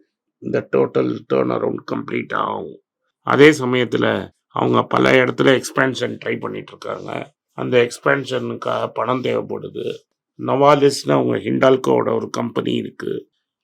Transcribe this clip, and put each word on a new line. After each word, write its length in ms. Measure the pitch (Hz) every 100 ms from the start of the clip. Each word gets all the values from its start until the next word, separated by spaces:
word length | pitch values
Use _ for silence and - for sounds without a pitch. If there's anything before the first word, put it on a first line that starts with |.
| _ _ _ _
இந்த 160 | - 127 -
டோட்டல் 420 | 139 131 135 131 117 -
டர்ன் 260 | - 65
அரவுண்ட் 300 | - 57 - -
கம்ப்ளீட் 480 | - - 123 -
ஆகும். 420 | - - 104 80 - _ _ _ _ -
அதே 220 | 123 147
சமயத்துல 540 | 139 127 127 117 123 117 104 95 _ _
அவங்க 320 | - 127 120 117
பல 240 | 123 131
இடத்துல 400 | 131 127 127 135
எக்ஸ்பேன்ஷன் 600 | 127 - - 131 123 120 113
ட்ரை 160 | - 117
பண்ணிட்டு 340 | 110 107 -
இருக்காங்க. 380 | - - 101 98 120 - _ _ -
அந்த 160 | 131 123
எக்ஸ்பேன்ஷனுக்காக 1000 | 120 - 147 139 127 127 120 117 120 117 113
பணம் 300 | - 113 131
தேவைப்படுது. 640 | 127 113 107 107 101 104 120 - _ _ _ -
நவாலிஸ்னு 760 | 127 127 139 147 139 131 -
அவங்க 220 | 143 123 117
ஹிண்டால்கோவோட 720 | 101 131 131 131 - 127 117
ஒரு 140 | 113 107
கம்பெனி 420 | - 120 - 127
இருக்கு. 380 | 120 110 - - - - _ _ _